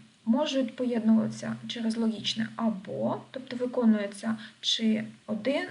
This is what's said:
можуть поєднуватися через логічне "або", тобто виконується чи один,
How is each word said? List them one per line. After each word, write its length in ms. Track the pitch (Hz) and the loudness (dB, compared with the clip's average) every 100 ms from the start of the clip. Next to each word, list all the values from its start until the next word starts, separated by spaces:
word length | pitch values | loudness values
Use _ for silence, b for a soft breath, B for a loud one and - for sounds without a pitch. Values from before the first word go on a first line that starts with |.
| - _ 220 | -14 _ 2
можуть 460 | 262 320 269 240 - | 2 2 2 0 -2
поєднуватися 800 | 240 233 220 220 214 - - 226 226 | -2 2 6 6 4 -4 -6 -6 -6
через 280 | 240 226 226 | -4 -2 0
логічне 520 | 220 208 - 214 220 - | 0 0 -4 -4 -4 -2
"або", 640 | 226 185 - - - - - | -2 -2 -4 -2 -2 -2 -6
тобто 260 | 269 - 247 | -12 -8 -4
виконується 800 | 254 254 226 214 202 - 226 220 B - | -2 4 4 4 0 -6 -6 -6 B -8
чи 440 | - - 220 214 220 - - | -4 0 2 0 -2 -10 -8
один, 420 | 220 254 294 359 | -4 0 -2 -2